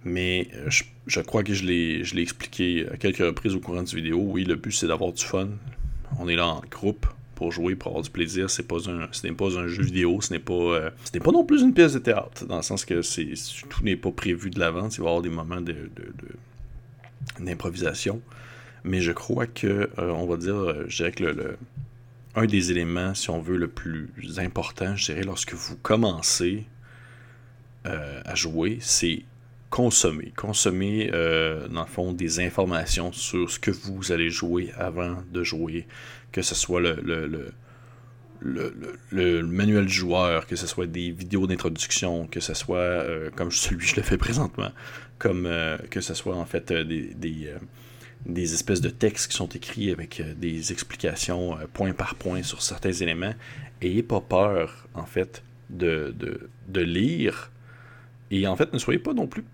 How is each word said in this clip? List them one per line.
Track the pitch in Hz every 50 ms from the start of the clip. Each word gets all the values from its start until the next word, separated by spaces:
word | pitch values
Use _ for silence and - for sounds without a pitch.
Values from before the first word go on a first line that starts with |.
| -
Mais, | 87 87 90 92 90 90 92 90 - -
euh, | 53 71 76
je, | - - - - - - -
je | - - 90
crois | 82 - - 113 104
que | 101 101
je | 95 95
l'ai, | 90 90 87 85 82 80 80 87
je | 87 92
l'ai | 90 85
expliqué | 85 - - - - - - 92 90 87 82 80 -
à | - -
quelques | - 101 95 -
reprises | 92 85 82 - - 110 95
au | 92
courant | - - 87 90 90
de | 82
cette | -
vidéo. | 90 82 82 80 85
Oui, | 101 101 95 92 92
le | 90 85
but, | 78 - 113
c'est | 101 - - 82
d'avoir | 80 80 98 90 87
du | - -
fun. | - - 95 95 101 104 104 - - - - - - - - - - - -
On | 87 87
est | 85
là | 85 87 85
en | 80 76 - -
groupe | - - - 98 104 - - - - - - - -
pour | - 85 85
jouer, | 85 87 82 90 95
pour | 95 - -
avoir | - 78
du | 78 -
plaisir. | - 95 85 80 90 92 95 95
C'est | - - - -
pas | - 85 85 95
un, | 87 85 82 80
ce | - - - 85
n'est | 85
pas | 82 101 98 92 87
un | 87 87
jeu | 85 95 127
vidéo, | - 90 92 90 85 87 101
ce | 104 - 92
n'est | 82
pas, | - - 90
euh, | 90 87 87 85 80 78 82 - - -
ce | - -
n'est | 85 -
pas | 156
non | - 339 339
plus | - 302 294
une | 254 254 254
pièce | - 170 160 139
de | 131
théâtre, | 117 - 110 101 - - - - - -
dans | 95
le | 85 78
sens | - 101 98 -
que | - 92 85 85
c'est, | - - - 80 71 69 76 - - - - - -
tout | - - -
n'est | 107 92 87
pas | - 98
prévu | 90 - - 104 87 85 95 98
de | 90 95
l'avance. | 90 82 82 87 101 110 107 -
Il |
va | 85 82
y |
avoir | 85 85
des | 87 87
moments | 82 82 80 80 87 90
de, | 87 85 80
de, | 76 76 - -
de, | - - - - - - - - - - - - - - - - - - - - - - - - - - - - - 87
d'improvisation. | 90 87 82 - 95 85 95 92 80 78 - - - 101 113 120 - - - - - - - - - - - -
Mais | 90 92 92
je | 90 82
crois | 82 - - - 110 127 123 117
que, | - - - 101 98 101 101 - - -
euh, | 87 87
on | 87 80 87 87
va | 87 82
dire, | 85 92 101
euh, | 104 98 85 78 76 73 -
je | -
dirais | - 85 85
que | 90 - 92
le, | 82 73
le, | 73 - - - - - - - - - - - - - - - - - - -
un | 110 113
des | 110 104 98 90 90
éléments, | 90 87 87 82 85 87 90 95 98
si | - - -
on | 85 82
veut, | 80 82 90 90
le | 85 78
plus | - - - 87 80 78 76 - - - - - 82 95
important, | 92 87 - - 85 - - - 95 92 101
je | 101 - -
dirais, | 78 78 95
lorsque | 95 92 - - - -
vous | 85 - - -
commencez, | - - - 107 110 117 107 87 80 80 - - - 87 87 95 107 110 - - - - - - - - - - - - - - - - - - - - - - - -
euh, | - - 80 73 71 71 131 -
à | - -
jouer, | - - 82 80 80 80 95 110 120
c'est | - - - - - 87 82 - - - - - - - - - - -
consommer. | - - 123 120 - - - 87 78 76 - - - -
Consommer, | - 101 107 - - 101 90 92 95 101 104 110 107 104 -
euh, | 85 82 82 82 80 80 80 80 80 73 73
dans | 76 82
le | 82 -
fond, | - - 90 92 90
des | 87 87 82 80 85
informations | 90 90 - - 95 92 87 82 82 - - 92 85 90
sur | 90 - - - - 92 87 85
ce | - -
que | - -
vous | 98 - - 98 95 95 92 92 90
allez | 82 82 82
jouer | 82 - - 85 85 90 90 82 - -
avant | 90 92 82 85 87 87 90 90 90 87 87
de | 90 87
jouer, | 85 - 80 82 80 78 85 82 - - - - - - - - -
que | - -
ce | 90 - 90
soit | - - - 87 87
le, | 87 87 80 76
le, | - 76 82 82 80 73
le, | 78 78 67 - - - - - - - - - - - - - - - - - - -
le, | - - 65 - - - - - - - - - - -
le, | - 95 90 90 85 82
le | 82
manuel | 82 85 92 101 107 107 104 101
du | 95 92
joueur, | 90 92 87 87 90 90 90 85 80 - -
que | 90 82
ce | 85 85
soit | - - 90
des | 85 82 87 87 87
vidéos | 85 85 95 87 101 98 92 92
d'introduction, | 92 87 - 90 80 80 - - - - - 90 85 85 82 78
que | - 85
ce | 82 - 78
soit, | - - - 95 90
euh, | 90 87 90 87 82 - 82 80 80 78 -
comme | - 85 87
celui | 87 - - - 107 85
que | 85
je | - -
le | -
fais | 101 - - 92
présentement, | - - 117 139 143 - - - 101 98 - - - - - - - - - -
comme, | - 113 92 90 90
euh, | 87 85 85 85 80 78 76 - -
que | - 98
ce | 95 - 85
soit, | - - 98 92
en | 90 85
fait, | 82 - - - -
euh, | 90 82 80
des, | 78 82 80 71 - -
des, | - 87 80 80 78 76 73
euh, | 73 78 95 - - - - - - - - - - - -
des | - 85 87 90 82 80
espèces | 85 - - 101 90
de | - 87
textes | - - - - - - - -
qui | - -
sont | 98 82
écrits | - - - - - 113 104 101
avec, | 92 82 82 78 - -
euh, | 85 78 78
des | 78 85 85 82 80 80 - 92
explications, | - - - - - - 85 78 - - - 90 90 90 90 80 78
euh, | 78 78
point | - - 101 95 92
par | - 95 - -
point | - - 95 90 92 90
sur | - - -
certains | - - 95 - - 98 90
éléments. | 85 92 85 82 82 90 101 110 110 - - - - - - - -
Ayez | - 90 90 110 117
pas | - - 98
peur, | - - - 92 98 104 101 90 80 80 - - - - -
en | - 82
fait, | - - - 95 - - - - - - - - -
de, | - 90 87 82 82 78 76 67 58 -
de, | - - - - - - - - - 92
de | 92 95
lire. | 87 82 85 90 104 135 170 165 67 - - - - - - - - - - - - - - - - - - - - -
Et | 101 98 95
en | 98 92 92
fait, | 151 - -
ne | 131
soyez | - - - -
pas | - - 311
non | 247 196 131
plus | - - 220 -